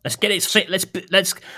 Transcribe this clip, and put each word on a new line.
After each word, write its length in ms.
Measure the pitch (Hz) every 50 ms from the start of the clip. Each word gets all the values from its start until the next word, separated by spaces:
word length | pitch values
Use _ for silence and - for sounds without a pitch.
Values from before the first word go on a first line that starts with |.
| -
Let's 100 | 131 -
get 160 | - 208 202
it 100 | 202 175
fit. 280 | - - - 214 - -
Let's 160 | 185 185 -
b-, 200 | - - 185 - -
let's 240 | 185 196 185 - - - - - -